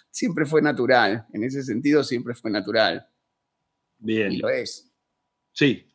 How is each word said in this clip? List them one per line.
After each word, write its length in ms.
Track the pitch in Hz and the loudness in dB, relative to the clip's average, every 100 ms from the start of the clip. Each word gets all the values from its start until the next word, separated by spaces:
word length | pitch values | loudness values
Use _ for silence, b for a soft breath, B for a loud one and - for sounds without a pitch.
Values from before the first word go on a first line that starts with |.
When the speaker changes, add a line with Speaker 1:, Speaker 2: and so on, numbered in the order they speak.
| _ | _
Speaker 1:
siempre 360 | - 254 165 143 | -6 -4 -2 2
fue 160 | 156 | 2
natural. 640 | 151 127 123 123 104 113 - | 2 0 4 4 4 0 -6
En 120 | 107 | -6
ese 200 | 120 139 | -6 -6
sentido 400 | 131 113 143 151 | -6 -2 2 2
siempre 300 | 135 120 113 | 2 -4 -6
fue 180 | 117 113 | -8 -4
natural. 560 | 104 95 113 98 82 - _ _ _ _ _ _ _ _ _ | -4 -2 2 2 0 -10 _ _ _ _ _ _ _ _ _
Speaker 2:
Bien. 340 | 110 110 101 | -4 -2 0
Speaker 1:
Y 40 | 92 | -2
lo 120 | 110 | -2
es. 420 | 131 104 - _ _ _ _ _ _ _ | -4 -6 -12 _ _ _ _ _ _ _
Speaker 2:
Sí, 320 | - 143 101 _ | 0 0 0 _